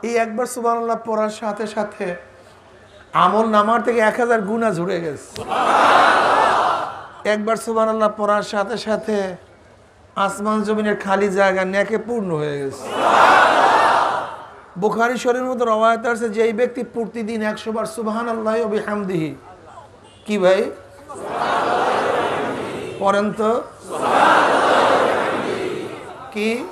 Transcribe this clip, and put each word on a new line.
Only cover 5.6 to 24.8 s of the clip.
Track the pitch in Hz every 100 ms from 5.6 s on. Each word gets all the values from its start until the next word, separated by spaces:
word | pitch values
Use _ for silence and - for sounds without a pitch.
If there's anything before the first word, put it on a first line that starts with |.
| - - - - - - - - - - - - - - - - 202
একবার | 214 208 220 214
সুবহানাল্লাহ | 220 220 220 214 214
পড়ার | 208 208 202
সাথে | 214 202 220 -
সাথে | 214 214 208 190 180 - - - - - _ - - 196
আসমান | 196 208 214 202
জমিনের | 214 214 202 196
খালি | 196 202 190
জায়গা | 196 190 185
নেকে | 196 202 220 220
পূর্ণ | 240 190 160
হয়ে | 151 143
গেছে। | 139 131 - - - - - - - - - - - - - - - - - - - -
বুখারী | 202 208 233 247
শরীফের | 254 247 254
মধ্যে | 247 233
রওয়ায়াত | 220 226 226 240
আছে, | 233 233 208
যেই | 226 214
ব্যক্তি | 247 247 247 240
প্রতিদিন | 214 240 214 233 214
একশো | 214 - 220
বার | 208 -
সুবহানাল্লাহি | 220 220 240 226 214 220
ওয়া | 226 208
বিহামদিহি, | 208 208 196 180 156 135 - - - - - - - - -
কি | 208
ভাই? | 180 190 233 - - - - - - - - - - - - - - - - - - - - - - -
পড়েন | 196 202 208 185
তো। | 214 240 285 - - 156 - - - - - - - -